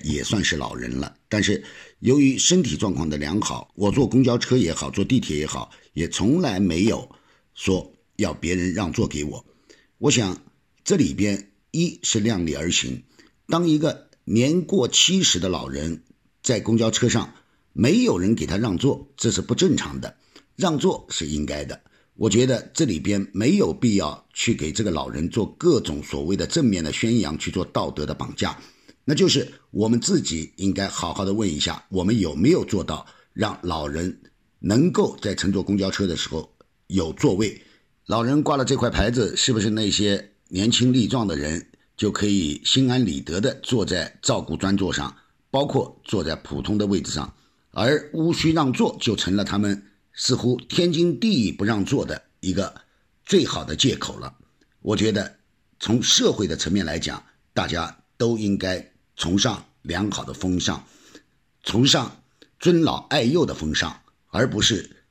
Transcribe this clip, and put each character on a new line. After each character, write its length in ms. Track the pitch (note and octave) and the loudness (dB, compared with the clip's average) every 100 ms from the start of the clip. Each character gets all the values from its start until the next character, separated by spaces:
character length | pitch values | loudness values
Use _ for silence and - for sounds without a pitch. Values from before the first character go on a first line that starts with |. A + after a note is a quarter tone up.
也 200 | D2+ D2 | -4 -4
算 200 | - G#2 | -2 0
是 140 | E2 D#2+ | 0 -2
老 160 | A#1+ | -4
人 260 | B1+ A#1+ B1+ | -8 -8 -6
了。 140 | C#2+ - - | -6 -10 -4
但 160 | G#2 | 0
是 200 | G2 G2+ - - - - | 2 0 -4 -20 -20 -4
由 200 | G#2 C#3+ | 2 4
于 200 | C3+ B2+ | 4 4
身 240 | - F#3 | 4 4
体 120 | C3+ D#2 | 2 0
状 160 | G2+ | -2
况 160 | C#2+ D#2 | -2 -2
的 100 | D2 | -4
良 220 | D2 G2+ | -2 -2
好， 300 | - B1+ - - | -2 -6 -10 -2
我 160 | G2+ | 0
坐 160 | C3+ A#2 | 2 4
公 160 | B2+ | 4
交 120 | B2 A#2+ | 4 2
车 220 | - B2+ | 2 2
也 160 | E2+ | 2
好， 160 | D#2+ C#2 | -2 -4
坐 140 | - | -2
地 160 | G2 C3 | 0 0
铁 180 | - D2+ | 0 -4
也 80 | D2 | -4
好， 240 | C2+ A1+ - _ | -6 -10 -16 _
也 140 | D2+ E2 | -6 -4
从 340 | - G2 E3+ | 0 2 2
来 180 | D#3 F#2 | 0 0
没 260 | G2 E2 A2 | 2 2 2
有 220 | D2+ - - _ _ _ | 0 -6 -20 _ _ _
说 400 | - - F#2 - _ _ - | -8 0 0 -2 _ _ -4
要 180 | G2 | -4
别 220 | D2+ D#2+ F#2 | -2 -2 0
人 180 | F2+ | 0
让 180 | F2 F2 | -2 -4
座 160 | - G#2 | -2 -2
给 160 | D2 | -2
我。 220 | D2 - - _ _ - _ - | -8 -10 -16 _ _ -20 _ -2
我 100 | C3+ | 0
想 320 | C3 G2 F2+ - _ _ _ | 2 0 -4 -12 _ _ _
这 120 | - F#3+ | 0 2
里 180 | F2+ | 2
边 380 | C2+ G2+ G2 - _ _ | 0 -2 -2 -8 _ _
一 300 | D#3+ E3+ - | -2 -2 -2
是 180 | - A2 | -2 0
量 260 | G#2+ G2+ E2 | 0 0 -2
力 100 | C#2 | -2
而 160 | E2+ | -2
行， 320 | E2 B1+ B1+ - _ - _ - | -2 -2 -8 -14 _ -20 _ -4
当 200 | E3 E3+ | 0 2
一 100 | D3+ | 2
个 300 | D3+ - - _ | 0 -4 -10 _
年 380 | - G#2+ C3 F3 | -2 2 4 2
过 260 | D#3+ G3 A#2 | 0 0 2
七 340 | - - F#3+ | 2 2 4
十 180 | D3+ F2+ | 2 0
的 100 | F#2 | 0
老 180 | E2+ C2+ | -2 -4
人 360 | C2+ D#2+ D#2+ _ _ _ _ | -6 -6 -6 _ _ _ _
在 200 | - A2 | -2 -2
公 160 | - A2+ | 2 2
交 120 | A2 | 2
车 200 | G#2+ A#2+ | 2 2
上 240 | A#2 - - _ _ _ | 2 -2 -10 _ _ _
没 300 | C#2+ A2+ A3 | 2 4 4
有 140 | B3 F#2+ | 4 2
人 160 | F#2+ | 2
给 120 | A2+ C#2+ | 0 0
他 120 | F#2+ | -2
让 200 | A2+ F2 | 0 0
座， 340 | C3+ - - - | 0 0 -6 -4
这 120 | A#2 | 0
是 120 | - | 0
不 120 | A#2+ | 0
正 220 | B2 F#3+ - | 2 2 2
常 240 | - C2+ | -2 -8
的， 160 | A#1 - _ - _ - | -10 -14 _ -20 _ -4
让 220 | F3+ D3 | -2 0
座 280 | F#3 - - | 0 -2 -6
是 180 | - D2 | -8 -4
应 180 | D2+ D2 | -4 -4
该 200 | D2 C#2 | -6 -8
的。 160 | - _ _ _ - | -12 _ _ _ -2
我 140 | A2 | 2
觉 160 | G#2+ B2+ | 4 4
得 160 | A#2 - | 0 -4
这 100 | - | -2
里 160 | D3+ D#2+ | 0 0
边 260 | - G2+ G2 | -2 -2 -2
没 240 | G2 A#2+ G3+ | 0 2 4
有 180 | G#2 | 2
必 220 | - A#2+ G2+ | 2 2 2
要 300 | D2 C#2+ _ | 0 -4 _
去 200 | - - | -4 -2
给 200 | G#2+ D#2 | 0 -2
这 100 | G#2 | -4
个 80 | G#2 | -2
老 160 | D#2 C2+ | -2 -4
人 220 | B1 E2 | -4 -4
做 160 | A2+ F#2+ - | -2 -2 0
各 220 | F3 B2+ | 2 2
种 240 | E2 D2 | 0 -8
所 220 | C#2+ C#2+ D#2 | -6 -6 -2
谓 100 | G2 | -2
的 100 | - | 0
正 200 | E3+ B2+ | 2 2
面 180 | F2+ | 2
的 80 | D#2 | -2
宣 260 | - A2+ A#2+ | -2 0 2
扬， 200 | D#2 D#2+ | 0 -4
去 120 | - | -4
做 140 | F#2 | -4
道 260 | F2 A#2 E2 | -4 -2 -4
德 160 | C#2+ D2 | -4 -6
的 80 | |
绑 220 | D2+ C2+ - | -6 -8 -4
架。 220 | F2 D2+ - _ _ _ - | -6 -6 -16 _ _ _ -2
那 100 | D3+ | 2
就 100 | F3+ | 4
是 200 | C#3+ - - _ | 2 -2 -8 _
我 160 | - A2 | -2 2
们 140 | A#2+ | 2
自 180 | C#3+ F#3 | 2 -2
己 300 | - E2 D#2+ - | -2 -6 -8 -4
应 160 | G2 | -2
该 120 | F#2+ F#2+ | 0 -2
好 280 | - E2+ | -4 -6
好 100 | D#2 | -4
的 100 | F#2+ | -2
问 140 | G#2 G2+ | -2 -2
一 80 | D2 | -2
下， 240 | D#2+ - - | -4 -6 -6
我 160 | F#2+ | -2
们 160 | F2+ A#2 | 2 2
有 160 | E2 D2 | 0 2
没 140 | A2+ | 4
有 160 | E3+ - | 4 2
做 180 | G2+ | -2
到 220 | - D2+ - - _ | -2 -8 -10 -20 _
让 260 | - G#2 F2+ | -4 -4 -4
老 260 | F2 D#2+ D2 | -6 -4 -4
人 320 | D2+ F2+ - - _ _ _ | -4 -4 -6 -16 _ _ _
能 320 | F2 A2+ F3 | 2 4 4
够 260 | - - - | 2 0 0
在 120 | G#2+ | -4
乘 160 | F2+ F#2 | -2 0
坐 140 | F#2+ | 0
公 140 | F2+ G2+ | 0 0
交 120 | F#2+ | 0
车 160 | - F#2+ | 0 -2
的 80 | |
时 140 | D#2 - | -2 -4
候 260 | D#2+ - _ _ _ - | -8 -10 _ _ _ -4
有 260 | F#2+ D#2+ | -2 -2
座 200 | - C#3+ F#2+ | 0 2 2
位？ 260 | G#2+ - - _ _ _ - | 0 -4 -18 _ _ _ -4
老 160 | A2 | 0
人 220 | A#2 D3 | 2 2
挂 140 | D3+ C#3+ | 2 0
了 80 | C3 | 0
这 100 | C3+ | 2
块 140 | A#2+ | 0
牌 200 | - G2+ | 2 0
子， 280 | B2 G2 - | 2 0 0
是 160 | - | 0
不 80 | A2 | 2
是 80 | G#2 | 2
那 200 | G#2+ G#2 | 0 0
些 420 | F#2 G#2 G2+ - _ - | 0 0 0 -4 _ -8
年 200 | F#2 A2 | 0 2
轻 220 | A#2 B2 | 4 4
力 160 | B2+ G2 | 4 2
壮 180 | B2 G#2 | 0 -2
的 120 | D2 | -2
人 280 | D2 E2 - _ _ - | -2 -4 -8 _ _ -4
就 160 | G#2 | -2
可 160 | - G#2 | 0 0
以 340 | G2 D2+ - - | 2 0 -2 0
心 260 | C3 C3 | 2 2
安 140 | B2+ G#2 | 2 0
理 160 | C#2 | -2
得 180 | C2+ E2+ | -4 -2
的 180 | B2 - | -2 -4
坐 220 | - A#2+ F2 | -2 -2 0
在 340 | F2 D2+ - | -2 -4 -6
照 200 | - G#2+ | -2 -2
顾 160 | D2+ D#2 | -2 -4
专 180 | F#2+ G2 | 0 0
座 160 | F#2 | 0
上， 240 | C#2 C#2 - _ _ _ | -2 -6 -10 _ _ _
包 160 | C3+ C#3 | -2 0
括 320 | C3+ - - | 0 -2 -8
坐 180 | - G#2+ | -6 -4
在 140 | D#2 D2+ | -2 -6
普 260 | - C#2+ | -6 -6
通 160 | D#2 G#2 | -2 0
的 80 | G2+ | 2
位 140 | F#2+ | 0
置 140 | B1+ | -2
上， 200 | D2 C2+ - _ _ _ | -6 -8 -12 _ _ _
而 380 | - A#2 D3+ - | -2 0 0 -2
无 220 | D#3+ E3 | -2 0
需 180 | D#3+ D#3+ | 2 2
让 220 | D#3+ C3+ | 2 2
座 240 | B2 A3+ - | 2 0 0
就 160 | - G2 | -2 -2
成 220 | - G2+ | 0 0
了 80 | G2+ | 0
他 120 | G2+ | 0
们 280 | G#2 G2 - _ _ | 0 -2 -8 _ _
似 220 | - - B2 | -6 -2 0
乎 220 | B2 B2 - | 0 -2 -2
天 240 | - F3 | 0 2
经 260 | D#3+ F3 C3 | 2 2 2
地 140 | A3+ | 0
义 180 | E3 F#2+ | 2 0
不 120 | - | 0
让 220 | G2+ G#2+ F#2 | -2 0 0
座 180 | B2+ D2+ | -2 -2
的 160 | D2+ _ _ | -8 _ _
一 100 | F#2 | -4
个 220 | F2+ F2+ - _ _ _ _ - | -2 -4 -6 _ _ _ _ 2
最 200 | G3 A2+ | 2 2
好 180 | E2 | -4
的 100 | D2 | -6
借 220 | D#2 B2+ - | 0 0 0
口 220 | - - | -6 -10
了？ 180 | C2 - _ _ _ _ | -14 -16 _ _ _ _
我 140 | - G#2 | -4 0
觉 180 | A2 | 2
得 220 | G#2 F#2 - _ _ _ - | 0 -4 -10 _ _ _ -10
从 240 | - A#2 | -2 0
社 280 | - - A3+ | 2 2 2
会 140 | B2+ F#2 | 0 -2
的 120 | D#2 | -2
层 160 | D#2 | -2
面 120 | G2 D#2+ | 0 0
来 140 | D#2+ | -4
讲， 240 | D#2 D2 - _ _ | -6 -8 -14 _ _
大 120 | - F2 | -6 -4
家 280 | E2 E2 - _ - | -4 -6 -10 _ -2
都 200 | A#2 A2+ | 0 0
应 200 | G#2+ G2 | 0 0
该 280 | F#2 F2+ - _ _ - | 0 -4 -8 _ _ -8
崇 240 | E2 G2 | 0 0
尚 240 | B2 G2 - _ | 0 -2 -10 _
良 280 | - E2+ G#2 | -6 -2 -2
好 140 | - B1+ | -4 -10
的 80 | |
风 260 | C2 F#2 F2+ | -6 -2 -2
尚， 240 | G2+ C#2+ - _ - - _ _ _ _ | -2 -4 -8 _ -20 -20 _ _ _ _
崇 220 | - A#2 C3 | -4 2 4
尚 260 | D3 A2+ - _ _ _ _ | 4 0 -10 _ _ _ _
尊 220 | F#3 E3+ | 4 4
老 240 | C#3+ C2 - | 4 0 -2
爱 140 | C#3+ | 0
幼 240 | A#2 E3+ A#2+ | 2 2 0
的 80 | |
风 200 | - D#2 | -2 -4
尚， 240 | D2 D#2+ - _ _ _ | -2 -4 -6 _ _ _
而 220 | - B2+ | -2 0
不 100 | G#2 | 2
是 300 | - G2+ - - _ | 0 0 -4 -18 _